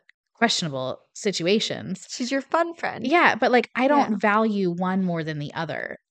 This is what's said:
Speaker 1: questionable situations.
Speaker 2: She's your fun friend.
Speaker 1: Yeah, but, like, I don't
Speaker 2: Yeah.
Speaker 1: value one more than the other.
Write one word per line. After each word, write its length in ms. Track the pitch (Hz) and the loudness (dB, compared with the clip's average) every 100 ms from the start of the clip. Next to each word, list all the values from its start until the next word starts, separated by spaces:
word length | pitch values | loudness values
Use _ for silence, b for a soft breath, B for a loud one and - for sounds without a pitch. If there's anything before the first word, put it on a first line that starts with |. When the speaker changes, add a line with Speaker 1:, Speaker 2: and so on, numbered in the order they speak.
| _ _ _ | _ _ _
Speaker 1:
questionable 680 | - 226 - 165 135 131 - _ | -2 0 0 -2 -4 -6 -8 _
situations. 920 | - 208 180 170 214 - 113 110 185 - | -4 -4 0 2 2 0 -6 -6 -10 -10
Speaker 2:
She's 220 | - 240 | -8 -4
your 100 | 269 | -4
fun 320 | 262 320 339 | 0 0 0
friend. 300 | 330 - - 240 | -2 -6 -4 0
Speaker 1:
Yeah, 280 | 339 269 | 4 4
but, 180 | 214 247 | 4 4
like, 180 | 247 - - | 4 2 0
I 120 | 269 | 4
don't 200 | 285 226 | 4 2
Speaker 2:
Yeah. 100 | 202 | 2
Speaker 1:
value 500 | 214 214 220 202 180 | 2 2 2 2 0
one 300 | 175 185 190 | 0 0 0
more 200 | 180 165 | 0 -2
than 140 | 160 151 | -4 -6
the 140 | 147 | -6
other. 440 | - 160 60 - - _ | -6 -6 -6 -6 -10 _